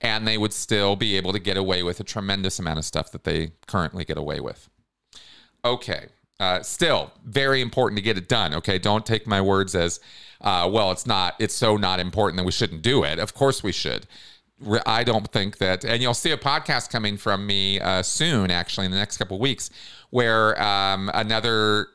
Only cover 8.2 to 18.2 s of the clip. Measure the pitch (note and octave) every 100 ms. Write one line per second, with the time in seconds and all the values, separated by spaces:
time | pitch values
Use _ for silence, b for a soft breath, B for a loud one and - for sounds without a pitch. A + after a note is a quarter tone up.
8.2 | F2 A#2+ F2+ D2+ - F#2 F#2+ G#2+ A2+ A2+
9.2 | G#2+ G2+ G2 G2 G2 F#2 F2 - B B
10.2 | B B - F#2 F2 G#2+ G2 F#2 - G2+
11.2 | F2+ - G#2+ - A2+ G#2+ G2 F#2 F2+ F#2+
12.2 | G2+ E2+ F2+ F2 G#2 D#2+ E2 C3+ D2 E2
13.2 | G#2 - C#3 C3 G#2 E2+ D2+ A1+ - B
14.2 | B B B _ G#2+ G#2+ - A2+ A#2+ A2
15.2 | G2+ A2+ G2 - F#2+ F#2 - A#2 B2 A#2+
16.2 | E3+ D3+ C#3 D3 - C3 - A#2+ G#2+ G2+
17.2 | - G2 G2+ G2 G2 G2 - F#2 F2+ -